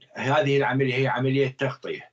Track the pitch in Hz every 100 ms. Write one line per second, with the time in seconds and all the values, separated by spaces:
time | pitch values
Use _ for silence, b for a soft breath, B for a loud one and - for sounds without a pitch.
0 | _ - 120 151 139 139 123 135 135 127
1 | 131 117 131 135 131 - 135 - 90 -
2 | -